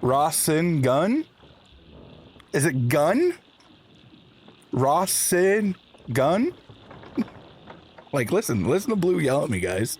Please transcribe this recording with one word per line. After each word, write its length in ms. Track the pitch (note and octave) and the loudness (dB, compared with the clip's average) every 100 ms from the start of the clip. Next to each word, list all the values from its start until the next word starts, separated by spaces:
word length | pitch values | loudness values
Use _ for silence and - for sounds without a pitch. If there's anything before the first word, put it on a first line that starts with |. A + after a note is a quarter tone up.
Rasen 800 | B2 C3+ D3+ D#3 - D#3 F3 D#3+ | 2 2 2 0 0 2 2 2
gun? 420 | B2+ C3 F3+ C4+ D#4+ _ - - _ - - - - - - - - | 2 2 2 0 -4 _ -20 -20 _ -20 -20 -20 -20 -20 -20 -20 -6
Is 120 | D3 | -2
it 240 | C#3+ C3+ A#2+ | 0 0 0
gun? 460 | D3 D3+ A3+ F4+ F4 _ _ - - _ - - - - - - - - | 2 2 2 0 -2 _ _ -20 -20 _ -20 -20 -20 -20 -20 -20 -20 -8
Rasen 1000 | B2+ C3+ D#3 F#3+ - - F3 F#3 G#3 G#3 F#3 _ - - | -2 0 2 0 -2 -2 0 2 2 -2 -6 _ -20 -6
gun? 400 | A#2+ C3+ F#3 C#4+ - - - - - - - | 0 2 2 -2 -4 -20 -20 -20 -20 -14 -8
<laughs> 80 | - - - - - - - - - | -8 -8 -20 -20 -20 -20 -20 -20 -8
Like, 180 | C#3+ A2+ | -4 0
listen, 380 | F3 A#3 A#2 F2+ | -2 0 -2 0
listen 220 | E3 G3+ | 0 0
to 60 | A#3 | -2
Blue 220 | F3 F3+ | 0 0
yell 240 | D3 C3+ | 2 0
at 80 | D3+ | 0
me, 80 | G2 | -2
guys. 400 | F2+ F#2 A#2 | -2 -2 -4